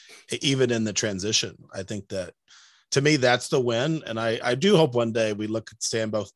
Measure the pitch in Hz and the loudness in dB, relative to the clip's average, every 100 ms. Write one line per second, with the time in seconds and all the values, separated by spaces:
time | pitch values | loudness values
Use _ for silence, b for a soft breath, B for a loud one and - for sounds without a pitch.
0 | B B B - 165 135 127 117 110 98 | B B B -4 0 2 2 2 0 -2
1 | 110 95 98 110 104 - - - 95 104 | -2 -2 -2 -2 -2 -8 -16 -12 -10 -10
2 | - 98 90 - _ b b b b - | -10 -10 -10 -12 _ b b b b 0
3 | 143 151 123 123 - 147 120 117 139 160 | 4 4 4 2 2 0 2 0 0 -2
4 | - 110 113 117 123 127 180 202 156 120 | -4 -4 -2 -2 -2 0 4 6 4 2
5 | 117 113 110 104 107 110 110 - - 117 | 0 0 0 -2 -4 -6 -8 -10 -6 -4
6 | 110 107 101 | -2 -4 -6